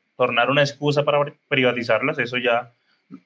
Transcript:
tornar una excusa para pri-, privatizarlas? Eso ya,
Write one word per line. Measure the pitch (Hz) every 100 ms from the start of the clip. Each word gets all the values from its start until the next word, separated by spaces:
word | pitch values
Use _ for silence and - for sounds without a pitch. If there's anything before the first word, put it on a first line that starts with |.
| _ -
tornar | 123 120 120
una | 139
excusa | 139 - 147 147
para | 143 147
pri-, | 143 - -
privatizarlas? | 135 127 120 113 110 131 151
Eso | 120 123
ya, | 120 117 123 _ _ _ _ -